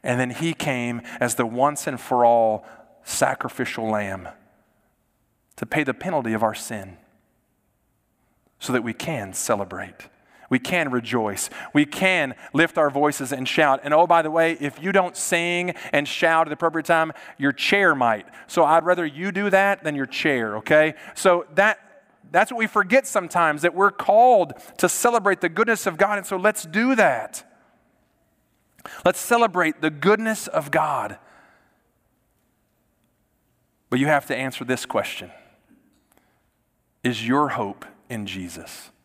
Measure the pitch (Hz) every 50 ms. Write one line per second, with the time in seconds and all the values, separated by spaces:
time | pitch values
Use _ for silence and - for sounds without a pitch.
0 | - 127 123 123 127 123 113 - 160 165 156 - - 143 131 123 120 120 120 120
1 | - - - - 127 120 - - 123 113 113 123 135 147 147 - - 160 135 117
2 | - - 131 123 120 117 117 117 113 110 107 104 - - - - - _ _ _
3 | _ - - - 147 131 135 - - 120 - - 123 - - - 113 110 107 104
4 | 104 98 95 92 90 - - _ _ _ _ _ _ _ _ _ _ _ _ _
5 | _ _ _ _ _ _ _ _ _ _ _ - 127 - - 156 147 135 123 -
6 | - - 160 147 120 113 110 110 113 110 107 - - - 120 104 95 95 90 _
7 | _ _ _ _ _ _ _ _ _ _ _ _ _ _ _ _ _ _ _ _
8 | _ _ _ _ _ _ _ _ _ _ _ _ - - 127 123 110 117 110 -
9 | - - 160 123 101 95 90 - - - 117 104 98 90 90 90 90 92 - -
10 | - - _ _ _ _ _ _ - _ 127 127 127 - 185 175 160 139 127 123
11 | 113 107 120 120 110 104 98 - - - - - - - - 143 147 147 - -
12 | 190 185 185 175 147 131 117 - - - - 143 165 165 - - - 143 135 143
13 | 147 151 139 - 143 120 143 127 131 127 - - 156 143 135 135 - 143 151 156
14 | 175 170 175 165 160 156 156 165 165 165 165 - 143 143 - - 151 190 190 196
15 | 180 180 - - - - 180 170 170 175 175 175 180 180 170 - - - - 143
16 | 147 - - - - 165 165 160 165 151 151 - 170 165 160 165 143 - 170 160
17 | 160 160 147 - - - - - 139 139 139 - - - 196 202 196 175 151 135
18 | 123 117 110 104 - - - - - - - 175 160 147 160 165 160 175 180 175
19 | 170 156 139 147 180 202 180 190 208 202 190 190 196 202 196 - - 156 147 139
20 | 135 127 - - - 160 139 123 113 107 104 110 - - 156 151 156 160 156 -
21 | - - - - - 190 175 175 156 _ 156 170 196 214 202 - _ - - -
22 | _ _ _ _ _ - - 175 220 - 262 226 226 208 - 214 196 180 233 269
23 | 262 - - 214 175 - - 175 165 156 151 147 156 175 147 180 196 202 190 -
24 | - - 208 220 240 254 247 202 175 147 - - - - - - - 175 - -
25 | - 240 240 226 190 202 190 - - 170 160 185 226 226 226 202 - 196 165 151
26 | 202 202 208 202 185 - 202 185 185 214 214 - - 160 156 208 233 262 269 220
27 | 202 160 131 113 110 - - - - _ _ _ _ _ _ _ _ _ _ _
28 | _ _ _ _ _ _ _ _ _ _ _ _ _ _ _ _ _ - - -
29 | - 180 185 - - - 240 233 233 220 170 180 175 156 151 - 170 165 151 143
30 | 156 190 214 202 226 220 220 - - - - 156 147 143 147 156 156 151 143 123
31 | 107 104 104 - _ _ _ _ _ _ _ _ _ _ _ _ _ _ _ _
32 | _ _ _ _ _ _ _ _ _ _ _ _ _ _ _ _ _ _ _ _
33 | _ _ _ _ _ _ _ _ _ _ _ _ _ _ _ _ _ _ 127 127
34 | 139 151 151 143 - - 135 120 131 131 - - 123 120 127 120 - - - 104
35 | - - - - 90 87 - - _ _ _ _ _ _ _ _ _ _ _ _
36 | _ _ _ _ _ _ _ _ _ _ _ _ _ _ _ _ _ _ _ _
37 | - 123 120 107 110 117 131 143 151 135 - 113 107 101 101 - - - - _
38 | _ _ 120 110 104 92 92 95 90 85 82 85 82 - - - - - _ _